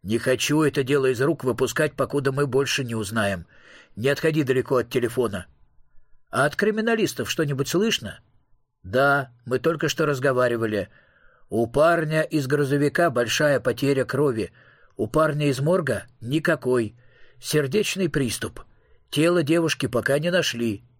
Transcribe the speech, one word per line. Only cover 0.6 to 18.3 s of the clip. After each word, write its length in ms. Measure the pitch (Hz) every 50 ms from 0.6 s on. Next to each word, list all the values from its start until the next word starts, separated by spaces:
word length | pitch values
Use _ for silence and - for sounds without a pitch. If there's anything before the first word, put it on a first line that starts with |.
это 220 | 156 143 - 151 135
дело 240 | 123 143 143 135
из 120 | 131 127 110
рук 240 | 135 147 160 - -
выпускать, 500 | 131 113 - 131 120 - - 151 147 -
покуда 380 | - 135 - - 143 135 139
мы 160 | 131 139 147
больше 380 | 135 117 135 139 131 - 147 131
не 100 | 117 117
узнаем. 500 | 110 107 95 110 113 104 101 98 90 82 _ - - - - - - - _ -
Не 120 | - 113
отходи 360 | 135 143 - - 160 156 156 143
далеко 340 | 131 127 131 123 - 139
от 120 | 123 113 -
телефона». 560 | - 127 120 113 - 131 120 107 98 92 - - _ _ - _ _ - - _ _ - - _ - - - _
«А 160 | - 123 139
от 100 | 147 -
криминалистов 760 | - 202 220 208 220 220 - 233 220 202 139 - - 117 -
что-нибудь 380 | - - 160 143 143 131 139
слышно?» 520 | - - 180 214 226 - - - 95 - - _ _ _ _ _ _ _ _ _ _ _ _
«Да, 520 | - 92 92 127 139 143 143 143 135 - _ _ _
мы 140 | 110 127 127
только 300 | - 160 170 151 165 147
что 160 | - - 160
разговаривали. 840 | 151 143 127 135 143 131 123 127 120 117 113 113 110 107 101 92 - _ - _ _ _ _ _ - _ _ - _
У 180 | 95 110 117
парня 540 | 117 - 143 151 165 170 170 160 151 156 156
из 260 | 156 - - 156 135
грузовика 600 | 127 147 143 147 131 143 143 147 143 - - 120 110
большая 500 | 110 120 120 113 - - 151 147 143 120
потеря 460 | - 127 113 - 139 139 139 135 123
крови. 480 | - - 131 151 139 120 110 95 - _ - _ _ _ _ - _ _
У 120 | - 110
парня 420 | 107 - 156 156 151 143 147 147 143
из 100 | 135 131
морга — 440 | 139 156 180 190 160 131 110 95 - - _ _
никакой. 720 | 107 117 143 160 147 - 156 - - 123 127 123 113 101 - _ _ - _ _ - - _ -
Сердечный 680 | - - - 151 143 131 135 214 202 - - 190 190 165
приступ. 520 | - 151 135 113